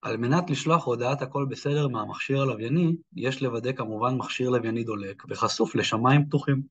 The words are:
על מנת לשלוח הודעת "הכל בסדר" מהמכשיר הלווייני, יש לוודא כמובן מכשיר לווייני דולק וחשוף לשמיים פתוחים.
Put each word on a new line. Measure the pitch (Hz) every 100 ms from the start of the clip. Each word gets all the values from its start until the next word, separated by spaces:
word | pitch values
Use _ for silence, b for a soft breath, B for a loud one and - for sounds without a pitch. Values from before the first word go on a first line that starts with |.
על | 107 113
מנת | 120 160 175
לשלוח | 139 156 165 135
הודעת | 117 120 139
"הכל | 135 139 139
בסדר" | - 143 147 143
מהמכשיר | 117 104 123 - 135
הלווייני, | 135 110 117 156 170 165 - -
יש | 123 131
לוודא | 135 117 120
כמובן | 131 113 110 123 131
מכשיר | - - 127
לווייני | 123 113 117
דולק | 113 104 98 98 -
וחשוף | 98 110 - 113 113
לשמיים | 101 110 127 143 147
פתוחים. | 147 - 135 135